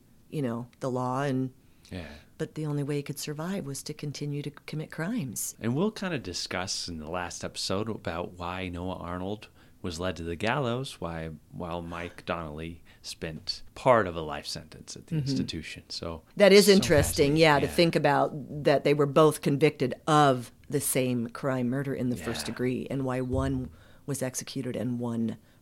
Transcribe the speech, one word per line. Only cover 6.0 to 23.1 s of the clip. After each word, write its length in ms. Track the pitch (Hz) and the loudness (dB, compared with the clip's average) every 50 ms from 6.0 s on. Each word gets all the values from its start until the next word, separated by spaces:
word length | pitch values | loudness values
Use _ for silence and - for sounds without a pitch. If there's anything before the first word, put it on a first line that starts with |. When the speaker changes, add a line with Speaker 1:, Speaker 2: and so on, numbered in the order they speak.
| 202 185 170 127 | -6 -6 -4 -6
Speaker 2:
discuss 680 | 95 92 87 - - - - 90 90 98 - - - - | -6 -6 -8 -6 -6 -4 -4 -4 -4 -4 -4 -6 -6 -8
in 120 | 85 80 | -8 -8
the 100 | 76 76 | -8 -6
last 340 | 85 90 87 87 - - - | -4 -4 -4 -4 -6 -8 -10
episode 460 | 87 - - - - 95 98 110 113 | -8 -8 -6 -4 -2 -2 -2 -2 -2
about 440 | 104 - - 87 82 85 90 - 90 90 | -6 -6 -6 -6 -6 -4 -6 -6 -8 -8
why 300 | 87 87 90 92 95 90 | -8 -6 -6 -4 -6 -6
Noah 280 | 87 85 87 92 90 87 | -6 -6 -6 -6 -6 -6
Arnold 500 | 87 85 87 90 90 95 107 107 - - - - - - - - | -6 -6 -6 -6 -6 -6 -6 -8 -10 -16 -20 -20 -20 -20 -16 -10
was 160 | - 95 80 80 | -8 -8 -6 -4
led 180 | 92 92 87 80 | -4 -4 -4 -4
to 60 | 82 | -4
the 120 | 82 87 | -6 -4
gallows, 640 | 80 - 110 123 151 139 117 117 123 135 - - - | -2 0 0 0 0 0 -2 -2 -4 -4 -8 -10 -8
why, 300 | 85 85 82 82 80 82 78 76 - - | -8 -8 -6 -6 -8 -8 -10 -12 -16 -16
while 300 | - - 87 85 82 87 | -12 -10 -8 -6 -6 -6
Mike 440 | 85 82 85 85 85 85 - - - | -8 -8 -8 -8 -8 -10 -12 -10 -8
Donnelly 560 | - 90 85 82 78 73 76 82 82 85 85 - - - - | -6 -6 -4 -6 -8 -8 -8 -8 -10 -10 -12 -16 -20 -20 -18
spent 600 | - - - - - 80 80 - - - - - - - - | -16 -14 -12 -10 -8 -8 -8 -8 -8 -8 -8 -8 -10 -16 -12
part 320 | - - 135 127 113 101 90 | 0 4 6 6 6 4 2
of 80 | 82 82 | -2 -6
a 40 | |
life 240 | 80 76 71 73 - | -6 -6 -6 -8 -8
sentence 520 | - - 78 - - - - - - - - | -8 -10 -10 -12 -14 -18 -18 -16 -16 -16 -16
at 100 | - - | -10 -6
the 80 | 160 | -4
Speaker 1:
Mm-hmm. 140 | 156 135 135 | -2 -2 -2
Speaker 2:
institution. 540 | 135 - 87 - - 82 76 - - - - - | -2 -2 -2 -4 -6 -8 -8 -10 -12 -16 -14 -12
So 360 | - - - 85 82 78 - _ - | -10 -8 -8 -8 -8 -10 -12 _ 0
Speaker 1:
That 160 | - 202 196 | 4 8 10
is 140 | 190 208 190 | 10 10 10
Speaker 2:
so 80 | 196 196 | 10 8
Speaker 1:
interesting, 300 | 196 - - 170 143 143 - - - 147 139 147 | 8 8 6 6 6 6 4 4 2 4 4 6
Speaker 2:
fascinating. 20 | 160 | 6
Speaker 1:
yeah, 220 | 165 160 147 143 | 6 6 6 6
to 40 | 147 | 4
Speaker 2:
Yeah. 60 | 135 | 2
Speaker 1:
think 240 | - - 175 165 160 | 4 4 4 4 4
about 680 | 160 151 147 139 131 139 147 - 151 127 - - 151 139 | 4 4 4 4 4 4 2 0 -4 -10 -8 -8 0 4
that 180 | 156 143 135 - | 4 4 6 6
they 100 | 147 151 | 4 4
were 120 | 147 147 | 4 4
both 340 | 143 131 165 156 151 147 - | 4 6 8 8 8 6 4
convicted 520 | - 165 143 135 156 147 147 - 139 123 - - - | 2 0 2 4 4 2 2 2 -2 -2 -2 -4 0
of 460 | - 156 151 147 139 131 127 117 - - - - - | 4 6 8 8 6 6 2 -2 -8 -16 -18 -8 -4
the 120 | 135 143 | -2 -2
same 460 | - - - 139 127 127 123 120 113 120 | 0 0 0 2 2 2 0 0 -2 -4
crime, 400 | - - - 143 131 127 123 120 | -6 -4 -2 -2 0 0 0 0
murder 240 | 127 139 139 139 131 | 0 -2 -2 -2 -2
in 160 | - 123 127 | -2 -2 -2
the 80 | 123 120 | -2 -2
first 240 | - 123 113 - | -4 -6 -6 -6
Speaker 2:
Yeah. 40 | - - | -6 -6
Speaker 1:
degree, 400 | 117 - 123 127 127 117 - - | -4 -2 -2 -2 -2 -2 -4 -4
and 160 | 120 139 135 | -4 -4 -2
why 160 | 131 | -2